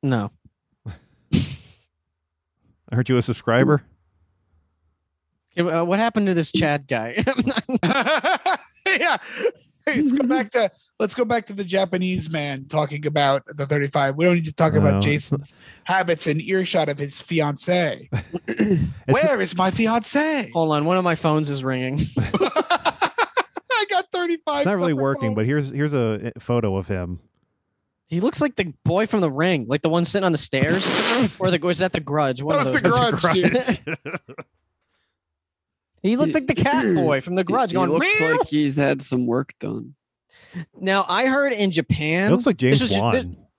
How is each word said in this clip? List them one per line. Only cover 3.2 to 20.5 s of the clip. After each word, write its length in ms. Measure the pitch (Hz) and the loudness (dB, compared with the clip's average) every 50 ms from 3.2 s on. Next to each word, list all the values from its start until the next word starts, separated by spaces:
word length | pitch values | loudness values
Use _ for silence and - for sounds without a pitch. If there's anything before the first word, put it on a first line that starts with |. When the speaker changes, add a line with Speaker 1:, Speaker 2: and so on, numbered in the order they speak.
Speaker 2:
subscriber? 600 | 117 - 120 - - - 113 120 131 135 151 139 - _ _ _ _ _ _ _ _ _ _ _ _ _ _ _ _ _ _ _ _ _ _ _ _ _ _ _ _ _ _ _ _ _ _ | 2 0 -4 -4 0 2 4 4 6 6 4 2 0 _ _ _ _ _ _ _ _ _ _ _ _ _ _ _ _ _ _ _ _ _ _ _ _ _ _ _ _ _ _ _ _ _ _
Speaker 1:
Yeah, 80 | 175 175 180 160 165 | -4 -2 0 0 0
uh, 20 | 170 | 0
what 160 | 175 185 202 | 0 0 0
happened 280 | 226 233 226 220 202 196 | 0 0 0 0 0 2
to 60 | 185 | 2
this 180 | 170 160 - | 0 0 0
Chad 360 | - 202 175 151 147 143 139 - | 0 0 2 2 0 -2 -2 -4
guy? 360 | 139 117 110 117 135 208 - 254 | -4 -4 -4 -4 -4 -2 -2 0
<laughs> 40 | 269 254 226 - 262 220 - - 254 233 - | 0 0 0 0 0 -2 -4 -2 -4 -2 0
Speaker 3:
<laughs> 760 | 170 262 277 233 240 311 277 226 311 370 277 - 359 370 - - - - - _ 392 381 - | 0 0 2 2 2 0 2 2 0 0 0 0 -2 -2 -2 -4 -16 -20 -6 _ 0 0 2
Yeah. 180 | 330 339 277 202 - - - 494 453 480 - - - - - - - | 2 0 0 -2 -4 -12 -10 -4 -4 -4 -4 -4 -20 -20 -20 -6 -4
Let's 280 | 302 302 233 302 277 247 | -2 0 2 2 2 2
go 100 | 285 277 | 2 2
back 240 | 240 294 320 247 208 | 2 0 0 -2 0
to, 200 | - 247 220 185 _ _ _ _ _ _ | 0 0 0 0 _ _ _ _ _ _
let's 160 | 220 202 - | -4 -4 0
go 120 | - 247 | -2 0
back 200 | 214 240 233 214 - | 0 0 -2 -2 -4
to 60 | 202 | -8
the 120 | 196 202 | -8 -6
Japanese 640 | 175 180 196 190 180 190 180 185 185 180 180 156 160 | -2 0 0 0 0 -2 -4 -2 -2 -2 -2 -4 -4
man 340 | 160 156 147 143 139 135 135 - | -4 -6 -4 -6 -6 -8 -10 -4
talking 380 | - 156 151 147 151 147 147 | -2 -2 -2 -2 -4 -6 -6
about 380 | 151 151 147 143 139 139 139 - | -2 0 2 2 4 2 0 -2
the 200 | - - 147 139 | -8 -8 -8 -4
thirty-five. 500 | 135 151 147 143 143 - 151 139 135 139 | -2 0 0 0 0 0 0 0 0 0
We 80 | 147 165 | 2 4
don't 120 | 180 180 | 4 4
need 100 | 175 160 | 4 0
to 80 | 156 151 | -4 0
talk 200 | - 165 156 - | 2 2 4 4
about 180 | 151 147 - - | 4 4 4 4
Speaker 2:
No. 60 | 98 | 4
Speaker 3:
Jason's 520 | 101 147 147 151 - - 139 139 139 - - _ - - - - _ | 2 2 2 0 0 -2 -4 -4 -4 -10 -18 _ -20 -20 -20 -18 _
habits 420 | - 185 190 185 175 170 156 - | -2 0 0 2 0 0 0 0
in 140 | 165 147 156 | 0 0 -2
earshot 480 | 117 110 190 190 190 180 - 175 156 147 | 0 0 0 0 0 0 0 0 0 0
of 100 | 143 139 | -2 -4
his 240 | 143 143 - - | -6 -4 -4 -6
fiancée. 840 | - - 170 160 151 147 143 - - - 180 180 175 151 110 - - - | -4 -2 0 0 0 0 -2 -4 -2 0 0 2 2 0 -2 -6 -10 -6
Speaker 2:
<laughs> 360 | - 117 - - - 175 _ - | -6 -6 -6 -6 -10 -10 _ -8
It's 400 | - - 214 214 196 156 - - - - - - | -2 0 2 2 2 2 2 -2 -4 -8 0 2
Speaker 3:
Where 340 | 135 - 302 311 277 214 | 2 4 4 2 2 0
is 160 | 190 - - 175 | 0 -2 0 0
my 140 | 185 190 | 0 0
fiancée? 800 | - - 226 220 226 240 220 - - 285 302 311 311 277 220 - | 2 0 0 2 0 0 0 0 0 0 0 0 0 -2 -4 -4